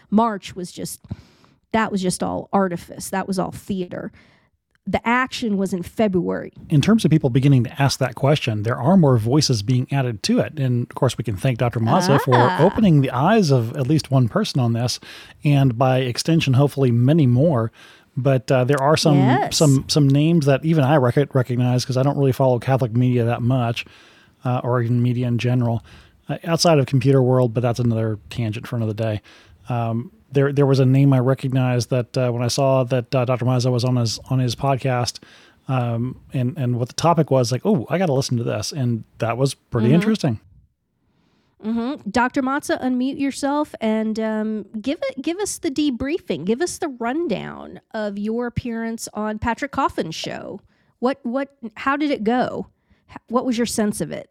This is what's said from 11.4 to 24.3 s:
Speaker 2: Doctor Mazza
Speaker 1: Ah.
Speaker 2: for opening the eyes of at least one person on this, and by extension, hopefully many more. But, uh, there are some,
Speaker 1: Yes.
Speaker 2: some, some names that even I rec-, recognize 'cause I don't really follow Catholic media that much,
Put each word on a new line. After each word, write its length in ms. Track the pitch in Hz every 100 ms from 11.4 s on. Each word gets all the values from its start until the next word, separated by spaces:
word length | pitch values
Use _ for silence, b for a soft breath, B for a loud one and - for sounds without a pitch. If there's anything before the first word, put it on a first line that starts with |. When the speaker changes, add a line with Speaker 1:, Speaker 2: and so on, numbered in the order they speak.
| 135 117
Speaker 2:
Doctor 240 | 120 117
Mazza 340 | 113 165 - 139
Speaker 1:
Ah. 420 | 131 123 120 123
Speaker 2:
for 40 | 170
opening 360 | - 214 151
the 100 | 131
eyes 400 | 123 160 226 170
of 240 | 131 113 147
at 100 | 127
least 240 | 156 -
one 180 | 135 120
person 320 | 190 214 -
on 100 | 120
this, 300 | 117 120 - B B B B
and 340 | 151 143 135 113
by 220 | 131 131
extension, 540 | 131 117 - 165 143
hopefully 380 | 127 143 - 135
many 360 | 117 123 170 135
more. 440 | 120 170 127 113 - B B B -
But, 340 | 127 131 -
uh, 140 | 135
there 180 | 123 143
are 140 | 135 156
some, 220 | 165 143
Speaker 1:
Yes. 400 | 131 127 - -
Speaker 2:
some, 260 | 156 135 -
some 180 | 156 139
names 380 | 139 151 170 139
that 180 | 135
even 220 | 160 160 131
I 100 | 156
rec-, 400 | 123 147 139 135
recognize 480 | 120 120 123 123
'cause 140 | - 127
I 40 |
don't 140 | 135 143
really 140 | 139
follow 260 | 123 135 123
Catholic 380 | - 131 123 113
media 300 | 127 123 113
that 160 | 117
much, 420 | 120 131 117 117 - B B B B